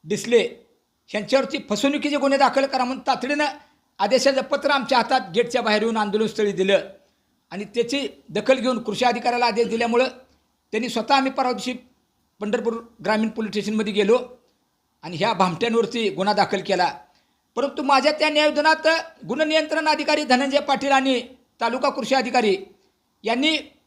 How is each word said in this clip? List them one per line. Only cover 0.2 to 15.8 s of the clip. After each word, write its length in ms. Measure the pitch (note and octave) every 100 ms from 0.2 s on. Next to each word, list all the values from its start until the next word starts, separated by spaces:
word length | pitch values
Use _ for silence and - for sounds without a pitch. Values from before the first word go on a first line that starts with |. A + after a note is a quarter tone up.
| A#3 A#3 F3+ - _ _ _ _ _
यांच्यावरती 440 | G#3 G3 C4 C4 C4+ -
फसवणुकीचे 480 | G#3 C#4 C#4+ D4 C#4+
गुन्हे 220 | C4+ C4+
दाखल 260 | C4+ C#4 C4+
करा 180 | C4
म्हणून 200 | B3 C4 -
तातडीनं 380 | B3+ B3+ D4 D4 C#4+ _ _ _ _
आदेशाचं 420 | G3+ B3+ C4+ C4
पत्र 280 | C4 C#4 C#4
आमच्या 280 | C#4+ A#3+ B3+
हातात 240 | A3+ C4 F#3+ F3
गेटच्या 260 | A#3 B3
बाहेर 200 | A3 G#3+
येऊन 160 | A3+ A3+
आंदोलनस्थळी 540 | G#3 G3+ A3 G#3+ G#3
दिलं 380 | F3 F#3+ G3 - - _ _ _ _ _
आणि 120 | F3+
त्याची 440 | G#3 A#3 A#3 C#4+ B3+ - _
दखल 300 | G3 G#3+ C4
घेऊन 240 | A#3 A#3+
कृषी 220 | - G3+ B3
अधिकाऱ्याला 400 | A#3 B3+ A#3+ A#3+
आदेश 220 | A3 A3
दिल्यामुळं 400 | A3+ A#3 A#3+ B3+ - _ _ _ _ _
त्यांनी 180 | A3 B3
स्वतः, 260 | A#3+ A3 C#4
आम्ही 160 | C4
परवा 200 | C4+ B3+
दिवशी 220 | A3+ A#3+ B3 _ _ _ _ _ _
पंढरपूर 340 | G#3 A#3 A3+ A3+ A3+ _ E3
ग्रामीण 240 | G#3+ A3
पोलीस 220 | A3 G#3+
स्टेशनमध्ये 420 | G3 G#3 G#3+ G#3+
गेलो 260 | G3+ G3+ A#3+ A#3+ - _ _ _ _ _ _
आणि 160 | D#3 E3+
ह्या 160 | G3+
भामट्यांवरती 760 | F3 F#3 D#3+ A#3 A3+